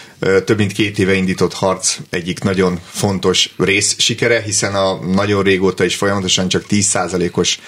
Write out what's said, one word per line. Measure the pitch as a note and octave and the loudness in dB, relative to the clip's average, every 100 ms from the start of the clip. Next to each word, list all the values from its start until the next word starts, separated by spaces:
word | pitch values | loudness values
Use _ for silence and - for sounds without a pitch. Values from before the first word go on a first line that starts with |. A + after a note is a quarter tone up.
| - - | -20 -4
ö, | F#2 F#2+ | 2 2
több | - G#2+ | 2 2
mint | G2+ | 0
két | - G#2 G#2 | 0 -2 0
éve | F#2+ | 2
indított | F#2+ F#2 F2+ F2 | 2 0 0 -2
harc | - G2 F#2 - - - | 0 -2 0 -2 -4 -6
egyik | F2+ E2+ F2 | -6 -6 -4
nagyon | G2 F#2 F2+ F2+ - | -2 0 0 -2 -8
fontos | - G2+ F#2+ F#2 F2+ - - | -4 -2 0 0 2 0 0
rész | C#3 G2+ - - | 0 2 0 0
sikere, | - A#2 A#2+ A#2 | -2 0 0 0
hiszen | G#2+ G#2 G#2 G2 | 0 -2 -2 0
a | F#2+ F2+ D#2+ | 0 -2 -2
nagyon | F#2+ G2+ G2+ | 0 2 2
régóta | G2 F#2 F#2+ - | 2 2 2 2
és | F2+ - | 0 0
folyamatosan | G2+ G2+ F#2 - F#2 | 0 0 0 0 0
csak | F2+ - | -2 0
tíz | G#2 F#2+ | 0 0
százalékos, | G2 F2 F2+ F2 F#2 E2+ - | 0 -2 -2 -2 0 -2 -4